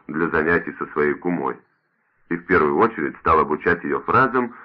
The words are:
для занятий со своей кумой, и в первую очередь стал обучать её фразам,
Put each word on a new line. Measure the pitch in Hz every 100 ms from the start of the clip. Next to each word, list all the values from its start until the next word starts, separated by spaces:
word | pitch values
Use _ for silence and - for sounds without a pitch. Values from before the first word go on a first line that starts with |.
| -
для | 76 82
занятий | 78 78 85 - -
со | 71
своей | 78 73
кумой, | 69 87 85 65 58 _ _ _ _ _ _ _
и | 85
в | -
первую | 87 76 76
очередь | 113 98 69 -
стал | 82 80
обучать | 76 - 90 85
её | 73 69
фразам, | - 110 131 127 120 -